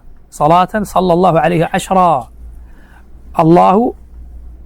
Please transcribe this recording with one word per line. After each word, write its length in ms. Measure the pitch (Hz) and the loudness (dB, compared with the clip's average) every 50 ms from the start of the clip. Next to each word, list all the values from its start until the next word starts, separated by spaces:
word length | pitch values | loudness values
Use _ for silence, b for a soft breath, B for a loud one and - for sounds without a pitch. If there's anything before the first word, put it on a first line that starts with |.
| - - - - - - | -8 -18 -20 -20 -20 -16
സലാത്തൻ 520 | - - 147 151 165 180 185 180 - 214 202 | -6 -2 0 2 2 2 2 0 -2 -6 -6
സല്ലല്ലാഹു 540 | - - - 185 185 170 170 190 185 156 | -4 -2 -2 0 0 2 2 2 2 2
അലൈഹി 280 | 160 151 165 175 165 165 - - | 2 0 0 0 0 -2 -2 -4
അശ്റാ." 360 | 190 - - 190 185 180 175 156 131 117 - - - - - b b b b b b b b b b b - - - - - - - | -6 -4 -2 0 2 2 2 0 0 -4 -8 -16 -20 -20 -20 b b b b b b b b b b b -20 -20 -20 -20 -6 -2 0
അള്ളാഹു 440 | 165 160 170 175 185 190 185 208 240 - - - - - - - - - - - - - - - - | 2 4 4 4 4 4 2 2 0 -2 -4 -10 -16 -20 -20 -20 -20 -20 -20 -20 -20 -20 -20 -20 -20